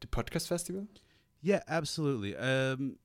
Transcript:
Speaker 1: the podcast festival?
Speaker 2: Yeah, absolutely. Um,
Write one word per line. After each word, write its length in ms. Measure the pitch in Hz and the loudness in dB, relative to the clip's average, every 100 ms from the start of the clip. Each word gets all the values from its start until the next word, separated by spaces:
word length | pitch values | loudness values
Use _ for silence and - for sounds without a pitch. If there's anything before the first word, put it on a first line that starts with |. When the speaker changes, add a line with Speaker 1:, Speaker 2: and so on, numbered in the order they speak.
Speaker 1:
the 60 | - | -4
podcast 400 | 120 - 165 - | -2 -2 -4 -2
festival? 400 | 175 - 185 208 - - _ _ _ | -2 -2 -6 -8 -14 -20 _ _ _
Speaker 2:
Yeah, 220 | 170 196 - | 2 2 2
absolutely. 680 | 160 147 - 147 123 101 76 | -2 0 0 2 2 -2 -2
Um, 600 | 127 131 131 131 135 - | 2 4 4 2 -2 -4